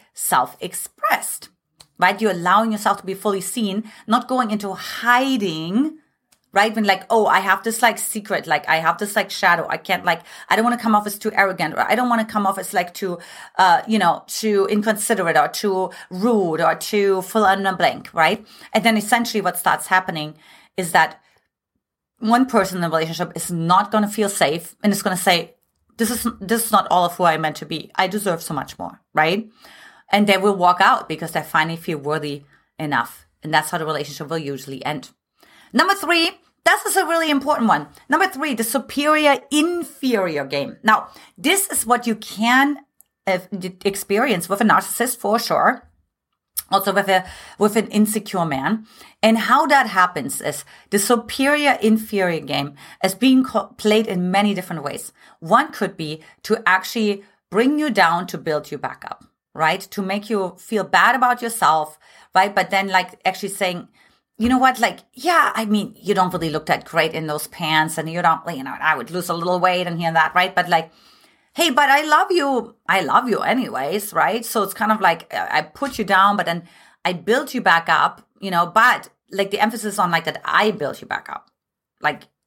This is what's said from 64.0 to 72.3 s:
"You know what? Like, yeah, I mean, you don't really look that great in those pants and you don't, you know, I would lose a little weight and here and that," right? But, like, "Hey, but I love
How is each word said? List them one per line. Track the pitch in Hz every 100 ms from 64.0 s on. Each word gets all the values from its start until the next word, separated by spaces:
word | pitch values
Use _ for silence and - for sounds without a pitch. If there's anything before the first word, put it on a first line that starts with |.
| _ _ _ -
"You | 240
know | 254
what? | 262 254
Like, | 214 - _
yeah, | - 330 330 277
I | 220
mean, | 214 208 - -
you | 180
don't | 196 180
really | 175 165
look | 151 165
that | 135
great | - 160 160
in | 160 156
those | 151 -
pants | - 156 156 160 160
and | 156
you | 170
don't, | 175 - 170
you | 139
know, | 131 -
I | 156
would | 143 120
lose | 180 180
a |
little | 170 175 180
weight | 185 180 175
and | 170
here | 165
and | 165
that," | 156
right? | 180 185
But, | 185 170
like, | 165 165 _ _ _ _ _ _
"Hey, | - 339
but | 254 277
I | 285
love | 302 302 392